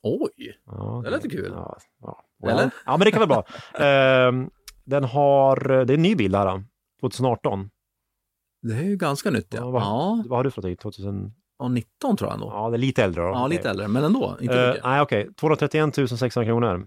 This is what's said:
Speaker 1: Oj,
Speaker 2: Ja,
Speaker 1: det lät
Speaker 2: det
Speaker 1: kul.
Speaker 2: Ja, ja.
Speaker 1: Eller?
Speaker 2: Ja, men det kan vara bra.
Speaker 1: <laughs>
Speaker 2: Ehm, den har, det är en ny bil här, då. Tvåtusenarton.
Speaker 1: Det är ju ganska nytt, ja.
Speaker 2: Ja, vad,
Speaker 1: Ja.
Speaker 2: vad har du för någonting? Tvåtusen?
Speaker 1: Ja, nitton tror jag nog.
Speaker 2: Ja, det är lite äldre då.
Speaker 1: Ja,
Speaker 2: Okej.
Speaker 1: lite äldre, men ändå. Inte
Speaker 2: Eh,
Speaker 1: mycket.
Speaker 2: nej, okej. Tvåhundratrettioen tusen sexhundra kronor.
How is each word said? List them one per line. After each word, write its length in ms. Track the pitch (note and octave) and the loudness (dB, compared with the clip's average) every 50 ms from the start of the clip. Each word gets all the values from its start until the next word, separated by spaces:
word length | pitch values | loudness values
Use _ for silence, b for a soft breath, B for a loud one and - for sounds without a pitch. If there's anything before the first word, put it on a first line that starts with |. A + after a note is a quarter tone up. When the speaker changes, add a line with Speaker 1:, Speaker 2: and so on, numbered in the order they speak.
| - | -2
Speaker 1:
Oj, 560 | - D3 A#3+ D#4 - _ _ - - G#2+ _ _ | -2 -2 0 -2 -4 _ _ -16 -16 -16 _ _
Speaker 2:
Ja, 340 | - - G2 G2+ G#2 A2 A#2+ B2 | -16 -12 -10 -8 -6 -6 -6 -6
Speaker 1:
det 60 | - | -6
lät 120 | G#3 D#4+ - | -6 -6 -6
Speaker 2:
det 60 | - | -6
Speaker 1:
kul. 220 | - - G2 F#2+ F#2 | -8 -6 -8 -8 -10
Speaker 2:
Ja, 240 | F2 F2 - - - _ _ _ _ - | -12 -12 -14 -16 -18 _ _ _ _ -18
ja. 220 | - - - _ _ _ _ - G#2+ | -18 -18 -18 _ _ _ _ -4 -2
Speaker 1:
Eller? 200 | A2+ D3+ G#3+ B3+ - - - | 2 2 2 0 -2 -6 -4
Speaker 2:
Ja, 100 | - C3 | -2 2
men 40 | D#3+ G3 | 4 4
det 60 | G#3+ | 4
kan 180 | G3+ A3 A3 E3+ | 4 4 4 4
vara 140 | C3+ A2 - | 2 0 0
bra. 20 | B B B B | B B B B
Speaker 1:
<laughs> 220 | B B - D3+ | B B 0 2
Speaker 2:
Ehm, 640 | C#3+ C#3 C3+ C3+ C3 C3 C3 B2+ B2+ B2 B2+ C3 - _ _ _ - - _ _ | 4 6 6 6 6 6 6 4 4 2 0 -4 -6 _ _ _ -20 -20 _ _
den 200 | - C#3 C#3+ C#3 | -2 -2 -2 -2
har, 520 | B2 A2+ C#3+ C#3+ C#3+ C#3 C#3 C3+ C3+ C3+ B2+ - C3 C3+ C3 C3 | 0 0 2 4 4 6 6 6 6 4 2 2 2 2 2 4
det 80 | A#2 C3+ | 4 4
är 40 | |
en 60 | D3+ E3 | 4 4
ny 140 | F#3 A3+ | 4 4
bil 180 | E3 G#2+ F#2+ F#2+ | 2 2 2 2
här, 120 | G2 G2+ | 2 2
då. 160 | F#2+ F#2 F#2+ G2 - _ _ _ _ _ _ | 2 -2 -4 -8 -12 _ _ _ _ _ _
Tvåtusenarton. 720 | - B2+ - - B2+ C3 A#2 G#2+ _ D3+ G2+ G2 G2 G#2+ _ _ _ _ _ _ _ _ _ _ _ _ _ _ _ _ _ _ - | -6 -6 -4 -2 0 0 0 0 _ -4 -4 -4 -8 -10 _ _ _ _ _ _ _ _ _ _ _ _ _ _ _ _ _ _ -8
Speaker 1:
Det 120 | A#2 A2 | -6 -4
är 80 | A#2 D#3+ | -4 -2
ju 140 | G3 G3+ | -2 -2
ganska 340 | F#3 F3+ D3+ C#3+ D3 - G#3+ | -2 -2 -2 -2 -2 -2 -2
nytt, 160 | D3+ A2 - _ | -2 -2 -4 _
ja. 80 | - - | -10 -8
Speaker 2:
Ja, 100 | A#2+ B2 | -8 -2
vad, 120 | B2+ B2 G#2 | -2 -2 0
Speaker 1:
Ja. 420 | G2+ G#2+ B2 D3+ F#3 A3 A#3 G#3 A#2 | 0 -2 0 0 0 -2 -2 -2 -2
Speaker 2:
vad 100 | B2+ A#2+ | -2 0
har 60 | C3 | 0
du 60 | C3+ | -2
för 120 | - - F#2+ | -4 -4 -6
någonting? 140 | F#2 F2+ | -6 -8
Tvåtusen? 560 | - - G#2+ G2+ - G2 G2+ G2 G2 G2 G2+ A2 _ _ _ _ _ | -6 -10 -14 -12 -10 -10 -8 -8 -8 -8 -10 -12 _ _ _ _ _
Speaker 1:
Ja, 100 | C3 B2 | -6 -2
nitton 480 | B2 B2 A2 _ _ _ - C4+ A3 | -2 -2 -4 _ _ _ -2 -2 0
tror 140 | - - G2+ | 0 -2 -4
jag 100 | G#2 G#2 | -4 -6
nog. 120 | G#2 G2+ G#2 | -8 -8 -6
Speaker 2:
Ja, 180 | G#2 G#2+ A#2 | -6 -4 -2
det 60 | A#2 | -2
är 20 | A#2 | 0
lite 260 | B2+ C3+ B2+ - A2+ | 0 0 2 2 2
äldre 180 | F#2+ E2+ F2 E2+ | 2 2 -2 -2
då. 60 | F2+ | -2
Speaker 1:
Ja, 160 | G2 A#2+ B2 | -2 -2 -2
Speaker 2:
Okej. 100 | C#3 E3 | -2 -2
Speaker 1:
lite 140 | - - - | -2 -4 -4
äldre, 180 | G2 G2 G#2 G#2 | -4 -4 -4 -2
men 160 | G#2 B2+ D3 | 0 0 2
ändå. 320 | D#3 G#3+ C4+ - G2 F#2+ - | 2 2 0 0 -4 -6 -6
Inte 140 | B2+ A#2+ B2+ B2 B2+ | -4 0 2 2 2
Speaker 2:
Eh, 60 | B2 | 2
Speaker 1:
mycket. 160 | C3+ - - | 0 -2 -2
Speaker 2:
nej, 160 | B2 C3 C#3+ | 0 2 2
okej. 280 | D3 C#3+ B2+ G#2 G#2 - - - | 2 2 0 -2 -2 -4 -8 -4
Tvåhundratrettioen 520 | - D#3 D#3 - D3+ C#3+ - D#3 D#3 D3+ - | 0 0 2 2 0 0 2 0 0 0 0
tusen 260 | - C#3 A#2+ A#2+ A2+ | 0 -2 -2 0 -2
sexhundra 280 | C3 B2 - B2 A#2 A2 | -2 -2 0 -2 0 0
kronor. 260 | A#2 A#2 A#2+ A2+ F#2 F2 G2+ | 2 2 2 0 0 -2 -6